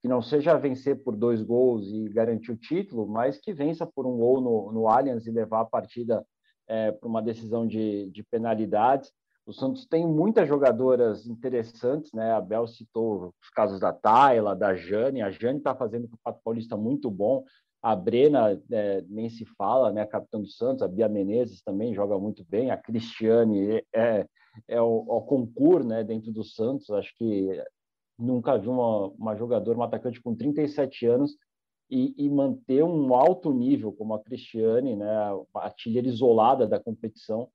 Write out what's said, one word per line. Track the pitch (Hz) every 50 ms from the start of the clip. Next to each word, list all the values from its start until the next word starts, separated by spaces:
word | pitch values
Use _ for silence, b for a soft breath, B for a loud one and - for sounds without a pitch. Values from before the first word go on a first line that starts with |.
que | - 120
não | 127 123
seja | 117 120 147 147 147 170 160 135
vencer | 135 143 127 131 - 143 139 135
por | - 123 110
dois | 104 113 120 117 110
gols | 107 107 117 123 127 127 120 110 98 95
e | 107 110 110 107
garantir | 101 113 113 117 117 110 113 -
o | 117
título, | 117 - - 156 180 202 - 131 113 107
mas | 98 107 113 120 139 143 -
que | _ 220
vença | 190 143 143 151 165 165 170
por | 160 _ 139 131
um | 131 127
gol | 117 117 123 131 135
no, | 127 123 117 107 95 104
no | 110 113 110 110
Allianz | 113 127 139 139 123 113 113
e | 117
levar | 113 117 110 95 110 110
a | 113
partida, | - - 117 107 - - 120 120 113 113 104 - _ _ _ _ _ _ _ _ -
é, | 110 110 110 107
pra | 104 - - 117
uma | 113 113
decisão | 110 117 113 113 113 107 110 117 117
de, | 110 101 110 110 107 101 101 101 95
de | 92 104 104
penalidades. | _ - 113 113 117 110 107 110 95 101 104 110 127 135 135 131 - _ _ _ _ _ _ _
O | -
Santos | 101 - 135 131 131 131 -
tem | _ 165 165 170
muitas | 165 156 151 170 214 220 226 180 139
jogadoras | 147 143 139 131 113 113 131 131 127 120 120 113 104 92 -
interessantes, | 120 113 - - 131 123 120 113 113 _ - - 123 139 151 151 -
né? | - 110 113 113
A | 113 107
Bel | 95 90 107 113 117
citou | 117 117 - 113 _ _ 113 113 113 104 95 90 90 _ _
os | _ -
casos | _ 123 110 101 98 95
da | 101 92
Tayla, | 85 - - 107 110 123 143 139 127 113 107 101 98
da | 92 104 98 95
Jane. | 90 90 87 101 107 120 139 139 127
A | 107 98
Jane | 95 - 110 120 139 147
tá | 143 147 127
fazendo | 131 127 110 113 120 120
o | 113
Campeonato | - _ _ 120 113 _
Paulista | _ 113 117 117 113 117 117
muito | 104 107 117 143 143 143 120
bom. | 98 90 101 110 135 131 135 b b b b b _ _
A | - 113 110
Brena, | 95 90 113 107 120 139 151 147 131 113 107 98 - - -
é, | 113 107 104 101 98 98 85 90
nem | 101 110 113 117
se | 113 113 110 - -
fala, | _ 98 101 120 135 127 107
né? | 98 107 107
Capitã | 107 - 101 95 _ - 110
do | 101 95
Santos. | - - 117 127 135 131
A | 107 92
Bia | 92 98 113 104
Menezes | 107 101 95 95 104 120 123 110 95 -
também | _ 107 95 98 110 123 107
joga | 95 101 101 104 95
muito | 98 107 101 - 92
bem. | 82 95 107 123 127
A | 104
Cristiane | - - - 113 113 113 - - - 110 110 113 117 117 110 104 98 95 104 113
é, | 110 - _ -
é, | 113 117 120 110 101 95 - b b b b b 110 _
é | - 113 120
o, | 117 117 113 113 110
o | - 117 113
concurso, | 110 - 143 127 120 113 - 117 139 160 185 165 127
né? | 117 110 113
Dentro | 110 104 113 113 110 113
do | 110 110
Santos. | 104 - - - 110 120 139 143 - -
Acho | 104 101 92 - _
que | _ 117 113 104 98 95 95 95 76 - - _ _ _ _ _ _ _ _ _ -
nunca | 117 127 127 123 117 147 135 110
vi | 98
uma, | 117 127 127 120 117 110 104 98 95
uma | 98 - 107 110 107
jogadora, | 101 117 120 123 107 95 113 117 120
uma | 117
atacante | 117 127 110 - 127 117 117
com | _ 120 113
trinta | 113 113 147 147 151
e | 151 143
sete | - 147 139 131 - - 120
anos | 117 117 131 143 147 - _ _ _ _ _ _ _ _ _ _ _
e, | 131 127 127 143 135 143
e | 143 143
manter | 143 139 139 135 127 131 _ - 131 139
um | 160 175 170 156 139 127 127
alto | 127 139 170 185 185 - 160
nível | 135 123 120 131 143 120 107 107
como | 98 - 107 107 110
a | 107
Cristiane, | - - 127 117 - - - 113 110 113 113 123 131 135 113
né? | 101 101 104 110 107 104 104 98 95 - _ _
A | - -
artilheira | - - - - 117 113 123 123 131
isolada | 120 110 131 123 117 110 107 120 139 131 120
da | 104 110 101
competição. | - 117 110 - - 110 _ - - - 107 113 123 123